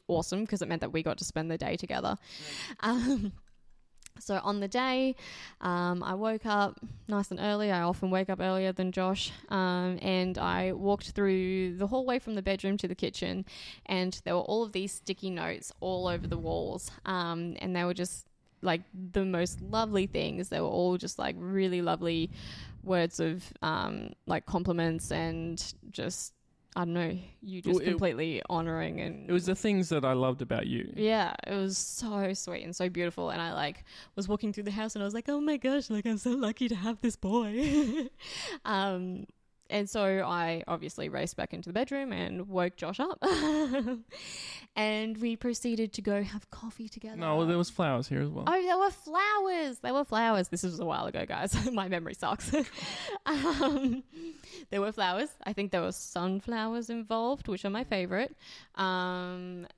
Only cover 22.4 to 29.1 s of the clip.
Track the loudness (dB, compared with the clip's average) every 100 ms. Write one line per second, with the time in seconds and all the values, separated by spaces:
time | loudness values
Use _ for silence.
22.4 | -12 -12 -14 -8 2 4 4 2 0 0
23.4 | -6 -4 -2 0 0 -4 -8 -8 -2 -2
24.4 | 0 0 2 2 2 0 -2 -2 -2 -2
25.4 | -4 -4 -6 -10 -12 -6 -4 -4 -8 _
26.4 | _ _ _ -4 0 0 0 -2 -8 -16
27.4 | -10 -4 4 4 4 2 2 2 0 -2
28.4 | 0 0 0 -2 -2 -4 -6